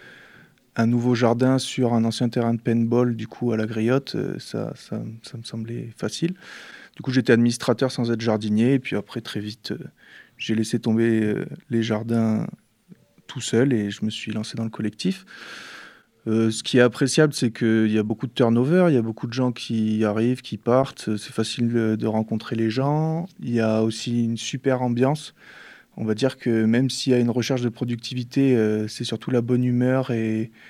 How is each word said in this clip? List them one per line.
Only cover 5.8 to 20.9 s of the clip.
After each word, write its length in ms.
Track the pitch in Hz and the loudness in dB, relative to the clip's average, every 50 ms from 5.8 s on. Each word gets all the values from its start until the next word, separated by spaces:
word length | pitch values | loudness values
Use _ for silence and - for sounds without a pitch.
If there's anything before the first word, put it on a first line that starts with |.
| - 117 113 - | -10 -12 -10 -8
facile. 360 | - 107 - - 170 170 185 - - - - - - - - - - - _ | -6 -6 -4 -4 -4 -4 -4 -6 -14 -18 -20 -18 -18 -20 -20 -20 -20 -20 _
Du 60 | - | -10
coup, 100 | - 135 | -6 -2
j'étais 220 | 123 131 110 - 123 | 0 2 4 4 6
administrateur 580 | 113 120 120 117 - - - 120 113 135 127 | 6 4 4 0 0 0 0 0 2 0 -2
sans 180 | - - 120 117 | -2 -2 -2 -2
être 120 | 117 113 | -2 -2
jardinier. 540 | 113 117 110 107 107 107 107 107 113 127 139 | 0 0 0 0 0 0 2 2 4 4 4
Et 40 | 131 | 2
puis 160 | 123 - - | 0 -2 -4
après, 240 | 104 98 - - 123 | -6 -6 -6 -10 -10
très 220 | - - - 107 | -10 -8 -8 -8
vite, 300 | 104 107 117 - - - | -8 -8 -10 -12 -10 -10
euh, 80 | - - - - - _ _ - - - - _ _ - | -8 -8 -10 -14 -18 _ _ -20 -20 -20 -20 _ _ -10
j'ai 180 | - - 110 | -6 -2 -2
laissé 240 | 110 110 - - 110 | -2 0 0 -2 -2
tomber, 420 | - 117 110 113 113 117 113 110 | 0 0 2 2 2 2 2 2
euh, 240 | 110 107 104 101 - - 143 - - - | 2 0 -2 -2 -4 -6 -10 -14 -8 -4
les 140 | 120 117 113 | -2 -2 0
jardins 640 | 110 110 107 107 110 117 117 113 110 110 107 110 - - - _ _ _ _ _ _ - - _ _ _ _ _ - | 0 -2 -2 -2 0 0 0 2 2 0 0 -2 -4 -8 -14 _ _ _ _ _ _ -20 -20 _ _ _ _ _ -16
tout 140 | - 123 | -12 -10
seul 300 | - - - 113 127 143 131 | -6 0 2 2 4 4 2
et 180 | 110 104 101 | 0 0 -2
je 120 | 98 - 107 | -4 -4 -6
me 60 | 110 | -6
suis 220 | 104 - - - | -6 -6 -8 -8
lancé 240 | 107 110 107 - - | -6 -6 -8 -6 -6
dans 80 | 123 113 | -6 -6
le 60 | 110 | -6
collectif. 560 | - - 110 104 - - - 180 190 - - - - - - - - - - - - - - - - - _ _ _ _ - 113 | -6 -6 -6 -6 -6 -4 -2 -4 -4 -4 -8 -20 -20 -20 -18 -18 -18 -18 -18 -18 -18 -18 -20 -20 -20 -20 _ _ _ _ -4 0
Euh, 240 | 110 113 113 113 | 0 2 2 2
ce 120 | 113 - - | 0 -2 -2
qui 140 | - - 127 | 2 6 6
est 40 | |
appréciable, 520 | 123 120 107 - 143 127 - - 156 151 143 | 6 6 4 2 0 2 4 4 4 4 4
c'est 180 | - 135 117 | 2 0 0
qu'il 400 | 113 - 123 113 110 110 110 110 | 0 0 2 2 4 4 4 4
y 60 | 107 107 | 2 2
a 60 | 107 | 2
beaucoup 240 | 107 113 - - 120 | 0 -2 -4 -6 -4
de 60 | - | 0
turnover, 520 | - 127 113 117 117 123 139 170 185 180 175 | 2 4 4 4 4 4 4 4 4 4 4
il 40 | 151 | 4
y 40 | 123 | 2
a 40 | |
beaucoup 260 | 113 110 107 - - 120 | 2 0 -4 -6 -8 -6
de 60 | 117 | -2
gens 180 | 127 127 123 | -2 -2 -2
qui 540 | 117 - - - 117 110 110 110 107 107 110 | -2 -4 -6 -4 -2 0 0 0 2 2 2
arrivent, 360 | 107 104 110 113 120 127 123 | 0 2 2 2 0 0 -2
qui 160 | - - 110 101 | -4 -10 -12 -4
partent, 600 | - 117 120 131 135 - | 0 2 4 4 2 2